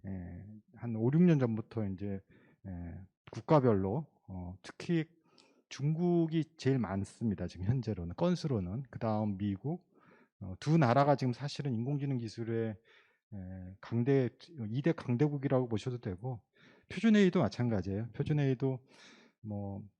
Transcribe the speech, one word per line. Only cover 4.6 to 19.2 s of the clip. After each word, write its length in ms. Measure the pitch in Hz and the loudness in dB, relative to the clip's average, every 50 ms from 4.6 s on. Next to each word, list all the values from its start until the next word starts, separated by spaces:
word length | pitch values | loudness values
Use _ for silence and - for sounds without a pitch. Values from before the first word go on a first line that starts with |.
특히 420 | - - - _ - - 175 160 156 _ _ _ _ _ _ _ _ _ _ _ _ _ | -16 -20 -16 _ -4 -2 -2 -2 -2 _ _ _ _ _ _ _ _ _ _ _ _ _
중국이 760 | - - 135 147 160 156 175 175 175 170 165 160 156 165 147 _ _ | -10 -4 -2 -2 0 0 2 2 2 2 2 2 0 -2 -2 _ _
제일 220 | _ - 127 135 131 | _ 0 2 2 2
많습니다. 680 | 110 98 95 98 101 - - _ 120 113 98 82 90 | 0 0 -2 -4 -4 -6 -6 _ -2 -2 0 -2 -4
지금 200 | 85 - 87 90 | -6 -6 -4 -2
현재로는, 480 | 98 123 135 113 113 104 87 85 85 90 | 0 0 0 0 -2 -4 -4 -4 -8 -4
건수로는. 680 | - 175 175 180 - - 151 135 104 90 87 98 123 139 - | 0 0 0 0 0 0 -2 0 0 -2 -2 -6 -6 -8 -10
그다음 480 | - - 117 113 107 107 110 107 98 | -8 -4 -2 -2 0 0 0 -2 -2
미국, 480 | 92 101 101 98 98 - 135 170 180 _ _ _ _ _ _ - _ _ _ _ _ | -2 -2 -4 -4 -4 -4 -6 -6 -6 _ _ _ _ _ _ -20 _ _ _ _ _
어, 140 | 98 92 92 - | -12 -12 -10 -6
두 180 | - 139 156 170 | 0 2 4 6
나라가 360 | 147 117 117 139 143 143 143 | 6 6 6 6 6 6 4
지금 200 | - 135 127 120 | 4 2 -2 -2
사실은 400 | - 131 143 - - 139 139 120 | -2 -6 -8 -8 -6 -4 -2 -2
인공지능 420 | 110 117 131 147 139 139 139 135 | -2 -2 -2 -2 -2 -2 -2 -2
기술의, 580 | 123 117 110 - - 117 110 113 113 113 110 107 - _ _ - - _ _ _ _ _ _ 107 | -2 -4 -6 -8 -6 -4 -2 -2 -2 -2 -2 -4 -8 _ _ -20 -20 _ _ _ _ _ _ -12
에, 400 | 101 92 92 92 92 90 92 95 _ | -12 -10 -10 -10 -12 -12 -14 -14 _
강대, 480 | - - 113 117 120 135 139 139 127 113 - _ - - - 123 113 104 | -8 -2 0 0 4 4 4 4 2 0 -4 _ -20 -20 -10 -8 -8 -4
이 140 | 113 135 | -4 0
대 100 | - 165 | 0 0
강대국이라고 760 | 160 - - - 120 117 147 151 147 139 135 - 139 127 131 120 | 0 0 -2 -2 2 2 2 0 0 -2 -2 0 2 2 2 0
보셔도 300 | 113 101 - 131 123 117 | -2 -4 -4 -6 -8 -6
되고, 420 | - 110 92 - 110 131 127 107 _ _ _ _ - - - _ _ _ | -6 -8 -8 -6 -8 -8 -10 -10 _ _ _ _ -20 -20 -20 _ _ _
표준 260 | - 185 208 226 214 | -8 0 4 4 6
에이아이도 240 | 208 202 180 170 190 | 8 6 6 6 4
마찬가지예요. 680 | 135 98 - - 120 120 113 98 85 98 95 104 117 123 | 2 2 2 0 0 2 2 0 0 -2 -2 -4 -4 -6
표준 260 | - - 143 - 156 147 | -6 -6 -2 0 2 2
에이아이도 400 | 143 135 131 117 135 135 131 120 _ _ - - - - - - | 2 2 2 2 0 -2 -2 -4 _ _ -20 -20 -20 -20 -20 -20